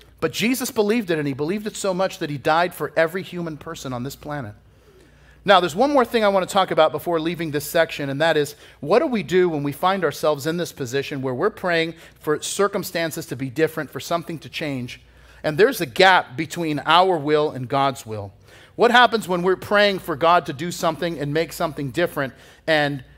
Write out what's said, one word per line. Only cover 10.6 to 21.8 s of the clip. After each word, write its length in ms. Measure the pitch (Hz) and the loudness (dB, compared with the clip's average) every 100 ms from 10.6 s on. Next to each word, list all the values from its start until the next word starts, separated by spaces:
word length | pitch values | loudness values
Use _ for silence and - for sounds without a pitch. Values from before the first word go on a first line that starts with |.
| 160 | -6
position 500 | - 120 135 135 139 | -8 -4 -4 -4 -6
where 120 | 131 | -4
we're 160 | 127 202 | -2 -2
praying 460 | - 180 165 165 165 - - | -2 -2 0 -2 -6 -20 -8
for 200 | 156 151 | -4 -2
circumstances 840 | - - 202 202 185 170 165 165 - | -2 -2 0 -2 -4 -4 -4 -6 -10
to 100 | 127 | -8
be 140 | 135 | -6
different, 400 | 120 156 160 139 | 0 0 0 -8
for 100 | 127 | -10
something 400 | - 170 - 156 | -4 -4 -4 -10
to 80 | 127 | -12
change, 540 | - 156 131 120 - - - - - | -8 -6 -6 -8 -12 -20 -20 -20 -8
and 140 | 156 151 | -2 4
there's 240 | 240 254 | 4 2
a 60 | 151 | -2
gap 500 | 107 185 175 - 131 | 6 6 6 2 -6
between 420 | 160 170 160 147 147 | -6 -4 -4 -2 4
our 320 | 170 190 170 | 6 6 2
will 320 | 143 151 151 | 2 2 2
and 180 | 127 123 | -4 -4
God's 380 | 135 135 - 110 | 0 0 -2 -8
will? 260 | 107 101 - - - - - | -10 -10 -16 -20 -20 -14 2
What 160 | 233 | 4
happens 360 | 240 233 226 170 | 6 6 2 -2
when 140 | 180 | 0
we're 140 | 185 180 | 2 0
praying 420 | - 208 208 190 | 2 2 4 0
for 180 | - 147 | -6 0
God 300 | 165 175 170 | 4 4 2
to 80 | |
do 180 | 135 175 | -6 -8
something 460 | 175 175 160 175 151 | -4 -4 -2 -4 -4
and 160 | 147 | -4
make 180 | 156 170 | -2 -4
something 380 | - 165 147 | -4 -6 -4